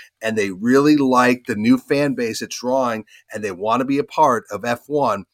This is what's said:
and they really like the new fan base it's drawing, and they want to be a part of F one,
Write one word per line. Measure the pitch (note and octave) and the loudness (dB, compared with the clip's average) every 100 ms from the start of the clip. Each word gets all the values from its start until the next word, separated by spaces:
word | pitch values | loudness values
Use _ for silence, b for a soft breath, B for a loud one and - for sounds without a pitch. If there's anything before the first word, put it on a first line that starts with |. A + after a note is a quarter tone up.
| B _ | B _
and | A2 A2 | -4 -2
they | G2 | -2
really | F#2 A#2 C3+ D3 | -2 2 4 6
like | D3+ C3+ B2 B2 B2 | 4 4 4 4 0
the | - G#2 | -4 -2
new | A2+ B2+ | 2 2
fan | - C#3+ D3 | 2 -2 0
base | B2 A#2 G#2+ | -2 -6 -6
it's | G#2+ - | -10 -8
drawing, | B2 C3 B2 A2 b b b | -2 -2 -2 -4 b b b
and | A2 | -8
they | G#2 | -8
want | F2 G#2+ B2 | -6 -2 -2
to | |
be | C3 C#3 | 0 -2
a | |
part | D3 - D3 A2+ - | -2 0 2 2 -4
of | G#2 | -8
F | A#2+ A#2 - | -6 -6 -4
one, | D3 B2 G2+ - | -2 -2 -4 -8